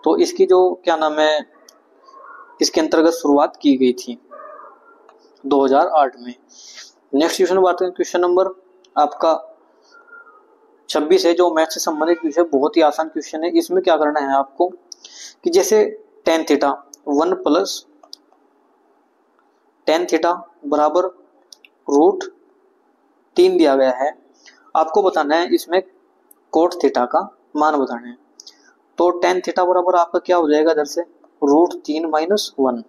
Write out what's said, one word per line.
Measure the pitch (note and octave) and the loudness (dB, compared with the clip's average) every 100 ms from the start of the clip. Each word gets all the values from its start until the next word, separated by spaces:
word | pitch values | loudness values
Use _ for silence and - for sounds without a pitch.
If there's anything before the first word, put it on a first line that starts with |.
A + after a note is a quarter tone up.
तो | D#3 D#3+ | 0 0
इसकी | E3+ - F#3 | 0 0 2
जो | F#3 F#3 F3 | 4 2 0
क्या | - D#3+ | -2 0
नाम | D#3 | 0
है, | D3+ D#3 D3+ B2+ _ - _ _ _ _ - - - - - | 0 0 0 -6 _ -20 _ _ _ _ -20 -20 -20 -20 -4
इसके | D#3+ F3+ | -2 -2
अंतर्गत | D#3+ D#3+ D#3+ | 0 2 2
शुरुआत | - D3+ C#3+ D#3+ - | 0 0 2 2 0
की | D3 C3 | 0 2
गई | B2+ | 2
थी | B2 - A#3+ _ - - - - _ _ _ - _ _ _ C3+ | 0 -10 -18 _ -20 -20 -20 -20 _ _ _ -20 _ _ _ -2
दो | C#3+ C3+ | 2 4
हज़ार | C3+ F3 | 2 2
आठ | D#3 C3+ B2 | 2 0 -4
में। | B2 A#2+ _ - - - - _ _ | -18 -18 _ -20 -20 -20 -20 _ _
नेक्स्ट | C#3 D#3+ - | -2 -2 0
question | F3+ F#3+ | 0 2
बात | F#3 F3+ | 0 0
करें, | F#3 | -6
question | F3+ E3 F3+ | -4 -4 -2
number | F3+ F3+ F#3+ - _ _ _ - | 0 0 0 -6 _ _ _ -2
आपका | D3 - E3 D#3 - - _ _ _ - _ C6+ - _ _ _ _ _ - | -2 0 -2 -2 -8 -20 _ _ _ -20 _ -20 -20 _ _ _ _ _ -8
छब्बीस | D#3 D3+ F#3 E3+ | -6 2 2 4
है, | |
जो | E3+ F3 | 2 2
मैथ | D#3+ D#3+ | 0 -2
से | - | -4
संबंधित | - D#3 D#3+ E3+ | -6 -2 -2 -2
क्वेश्चन, | E3 D3+ E3+ | -2 -2 0
बहुत | C#3 C#3+ E3 | 0 0 2
ही | |
आसान | D3+ D3 D#3+ | 2 0 -8
question | D#3 - D#3+ | -8 -10 -6
है। | E3+ E3 | -2 -2
इसमें | E3 F3+ | 0 -2
क्या | F#3 D#3 | 2 2
करना | D3+ D3+ | 0 -2
है | C#3 C3+ | -2 -2
आपको | C3+ - F3+ - _ - - - - _ | -4 -2 -4 -4 _ -20 -20 -20 -20 _
कि | - | 0
जैसे | E4+ - G#3+ G#3 - - _ - | 0 2 2 2 -4 -20 _ -2
tan | E3 D#3 | -2 0
theta | C#3+ C#3+ C#3 - - - | 0 0 -2 -12 -16 -4
वन | C#3+ E3+ | -2 0
plus | F#3 D#3 D#3+ F#3+ - _ _ _ - _ _ _ _ _ _ _ _ _ _ _ _ _ _ _ _ - | -2 0 0 -2 -8 _ _ _ -20 _ _ _ _ _ _ _ _ _ _ _ _ _ _ _ _ -2
tan | - F3 | -2 0
theta | D#3+ E3+ F3+ - _ C#3+ | 0 0 -4 -10 _ -4
बराबर | D3 D3+ F3 F3+ - _ _ _ - _ _ - | 0 2 0 -2 -8 _ _ _ -20 _ _ 0
root | C#3+ E3+ G3 - _ _ _ _ _ _ _ _ _ _ - | 4 4 2 -10 _ _ _ _ _ _ _ _ _ _ 2
तीन | F#3 F3+ | 2 4
दिया | D3+ C3+ | 2 4
गया | C3 | 0
है, | B2+ C#3+ - _ _ - _ _ - | 0 -4 -6 _ _ -20 _ _ -2
आपको | D#3+ G#3+ | 0 2
बताना | F#3+ E3 C#3+ D#3+ | 2 0 0 0
है | F3 E3+ | 0 -2
इसमें | - F3+ F#3 _ _ _ _ _ _ D#3 | 0 -4 -4 _ _ _ _ _ _ 0
cot | F3 | 0
theta | - C#3 C3 B2 | 0 -2 0 -2
का | D#3 G3 _ _ D3+ | -2 -4 _ _ -2
मान | D3+ D3+ | 0 0
बताना | B2+ A#2+ A#2+ | -4 -6 -14
है। | B2 _ _ - _ _ _ _ - | -20 _ _ -20 _ _ _ _ -2
तो | F3 F3 F3 | 0 0 -2
tan | F#3 | -2
theta | F3 E3 F3+ | -4 -2 0
बराबर | F3+ F3 F3+ | 0 0 0
आपका | E3+ F3 | 0 -4
क्या | - F3 | -2 0
हो | D#3 | 2
जाएगा | D3 D#3 | 2 2
इधर | D3+ D3 | 0 -4
से, | E3+ E3+ _ _ _ | -8 -10 _ _ _
रूट | C#3+ D3 E3+ | 2 2 2
तीन | F3 - D3+ E3 | -2 -8 -6 -4
minus | D#3 E3 G#3 - - | -4 -2 -4 -4 -2
one। | C3 A#2+ | -2 -2